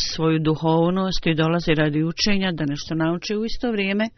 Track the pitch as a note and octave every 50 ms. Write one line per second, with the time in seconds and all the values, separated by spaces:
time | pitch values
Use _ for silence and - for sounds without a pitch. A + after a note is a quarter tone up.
0 | - - - - D#3+ D#3+ D#3+ D#3+ D#3 D#3 D#3 D3 D#3+ D#3+ D#3+ E3 E3+ F3 F3+ F#3+
1 | F#3+ F#3+ E3+ - - E3+ D#3+ D3 D#3+ D#3+ E3+ F3 E3 F3 D#3+ D3+ D#3 D3+ D3 D#3
2 | D#3 E3 E3+ - - G#3+ G3+ G3+ G3 F#3+ F3 D3+ D#3 C#3 C#3+ C#3+ - - E3 D#3+
3 | D#3+ D#3+ E3+ F3 - - G#3 G#3 A3 A3+ - - - A#3+ A3+ G3+ G3 F#3+ G3+ G#3
4 | A3 A3+ -